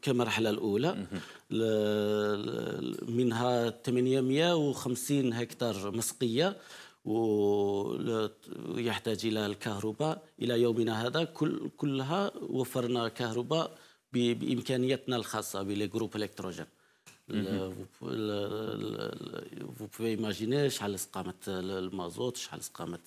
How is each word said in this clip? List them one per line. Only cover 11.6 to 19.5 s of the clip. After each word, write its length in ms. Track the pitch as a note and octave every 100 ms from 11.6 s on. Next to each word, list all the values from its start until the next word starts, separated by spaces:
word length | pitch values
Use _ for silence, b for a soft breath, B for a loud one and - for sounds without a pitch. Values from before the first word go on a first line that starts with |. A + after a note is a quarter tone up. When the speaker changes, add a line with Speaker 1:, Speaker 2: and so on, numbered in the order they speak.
| D3 -
Speaker 1:
كلها 540 | D3 C3+ C3 F3+ G3+ -
وفرنا 680 | - C3 B2 C3 A#2+ B2 A2+
كهرباء 680 | - A#2+ A2+ B2 D#3+ - b b b _
ب-، 260 | B2 A#2+ A#2
بإمكانياتنا 760 | - A#2+ B2 B2+ B2+ B2+ - B2
الخاصة 480 | G#2 A2 - G2
بالجروب 520 | G2 G2+ G#2 A2+ A2 A2
إلكتروجين. 500 | G#2 - F#2+ E2 D#2+ _ b b b b -
Speaker 2:
مهم. 160 | G#2+ F#2+
Speaker 1:
ال-، 280 | G2+ F#2+
vous 140 | F#2+ F#2+ -
pouvez، 140 | -
ال-، 880 | A2+ G#2+ G2+ G2+ G#2+ G#2+ G#2+ G#2+ G#2+ G#1+ - - - -